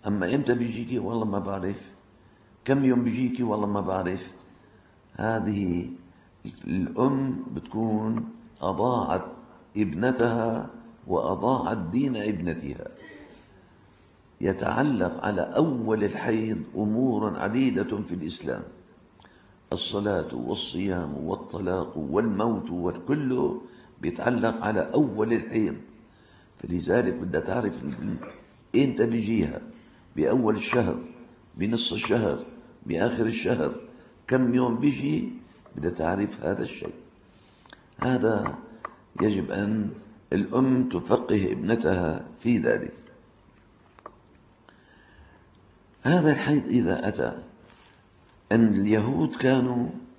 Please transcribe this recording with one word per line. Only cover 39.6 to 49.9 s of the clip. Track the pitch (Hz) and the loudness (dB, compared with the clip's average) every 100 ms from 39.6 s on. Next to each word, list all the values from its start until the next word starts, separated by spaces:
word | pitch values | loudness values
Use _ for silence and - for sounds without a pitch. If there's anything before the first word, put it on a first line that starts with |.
| 101 110 101 - - - - | 0 0 -2 -6 -16 -20 -2
الأم | 92 104 120 131 127 127 | 0 2 2 4 4 2
تفقه | 90 87 117 - 107 95 | 0 2 2 4 2 2
ابنتها | 62 90 113 - 92 87 78 - - | -2 0 2 2 2 2 -2 -6 -6
في | 113 117 | 0 2
ذلك. | 60 55 - - - - - _ - _ _ _ _ - - - - - _ _ - - _ - - - - - - - - _ _ _ | 4 0 -2 -12 -20 -20 -20 _ -20 _ _ _ _ -20 -20 -20 -20 -20 _ _ -20 -20 _ -20 -20 -20 -20 -20 -20 -20 -20 _ _ _
هذا | 123 180 156 | 2 4 6
الحيض | 143 - 147 - | 4 4 2 4
إذا | 120 87 90 98 | 2 4 2 0
أتى، | - 60 - - - - - - - _ _ - - _ | 0 -2 -4 -14 -20 -20 -20 -20 -20 _ _ -20 -20 _
أن | 110 113 | 4 6
اليهود | 95 101 107 107 139 - - | 6 4 4 2 0 0 2
كانوا | 131 131 127 123 120 | 4 4 4 0 -2